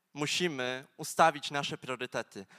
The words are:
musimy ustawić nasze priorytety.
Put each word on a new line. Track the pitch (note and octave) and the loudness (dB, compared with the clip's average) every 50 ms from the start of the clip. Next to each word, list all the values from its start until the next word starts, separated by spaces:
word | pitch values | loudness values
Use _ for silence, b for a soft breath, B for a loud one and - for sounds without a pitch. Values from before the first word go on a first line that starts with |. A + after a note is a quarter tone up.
| _ _ _ | _ _ _
musimy | C#3+ D3 C#3+ - - F3+ F3 D3+ C3 B2+ B2 B2+ C3 C#3+ - _ - | -4 -2 -2 0 0 0 0 0 0 -2 -2 -2 -4 -8 -14 _ -10
ustawić | D#3 - - - E3+ E3 D3+ C#3+ C3+ - | -10 -6 4 6 6 6 6 4 -6 -4
nasze | D3 C#3+ C#3 B2 D3+ - | -4 -2 -2 -4 -6 -8
priorytety. | - A#2 C3 A#2 B2+ B2 - B2+ A2+ - - G#2+ G2 b b | -6 -6 -6 -4 -4 -4 -4 -4 -4 -4 -8 -12 -12 b b